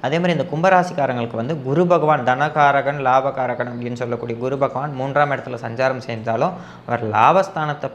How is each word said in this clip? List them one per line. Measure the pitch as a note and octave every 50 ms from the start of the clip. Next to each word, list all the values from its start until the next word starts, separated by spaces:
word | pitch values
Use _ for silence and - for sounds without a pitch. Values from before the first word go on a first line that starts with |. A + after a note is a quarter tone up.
அதே | B2 C3 D3 E3
மாதிரி | F3+ F3 E3+ D3
இந்த | - -
கும்பராசிக்காரங்களுக்கு | - D3+ E3+ F#3+ F#3+ F3+ F3 F3+ - - C#3 C3 B2+ B2 A#2 A#2 A#2
வந்து | A2+ A2+ C3 E3 D3+ B2+
குரு | C3 C#3 E3 F3+
பகவான் | F3 F3 E3 D3 D3+ D3+ C#3 A#2+
தனகாரகன், | A#2+ B2+ C3 D3 D3+ D3+ D3+ D3 C#3+ C#3 C#3 B2+ C3+ - D3 C3+
லாபகாரகன் | B2+ B2+ C3+ C#3 C#3 C3 C3+ B2+ B2 B2 A#2 B2 B2
அப்படின்னு | A#2+ A#2+ A#2+ A#2+ B2
சொல்லக்கூடிய | A#2+ B2+ A#2+ A#2+ A#2 - A#2+ A#2
குரு | A2+ A#2+ C3 C#3
பகவான் | C3+ C#3 C3 - B2+ C#3 D3+ C#3
மூன்றாம் | B2+ C3 C#3 C3+ C#3+ D3 C#3
இடத்துல | C3+ C3 - C3+ B2 A#2 A#2+
சஞ்சாரம் | A#2 A#2 A#2 C3 C3 C3 B2+ A#2+
செஞ்சாலும், | - A#2 A2 A2+ A#2 A2+ A2+ C#3 F3+ F3+ F3+ - - - - -
அவர் | - A#2+ A#2 A2+ G#2+
லாபஸ்தானத்தை | G#2 G#2+ A2+ C#3 E3 F#3+ F#3+ F#3+ - D#3 D#3 D3+ C#3+ D3 - C3